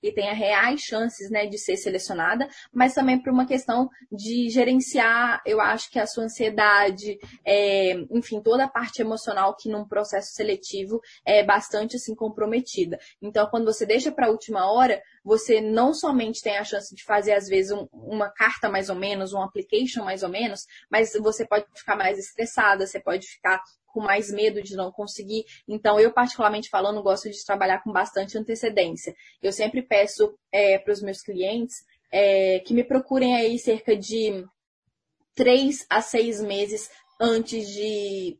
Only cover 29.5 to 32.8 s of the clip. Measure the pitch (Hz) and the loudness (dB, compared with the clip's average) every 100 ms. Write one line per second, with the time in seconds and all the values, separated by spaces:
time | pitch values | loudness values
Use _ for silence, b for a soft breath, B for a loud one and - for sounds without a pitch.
29.5 | 190 214 254 247 202 208 - 214 - _ | -2 -2 -4 2 2 2 2 0 0 _
30.5 | 196 202 190 196 202 202 190 - 185 185 | 2 4 4 0 -4 -4 -10 -10 -4 -4
31.5 | 233 233 - _ _ _ 190 202 196 190 | -4 -6 -10 _ _ _ 2 4 4 4
32.5 | 185 185 233 | 2 2 0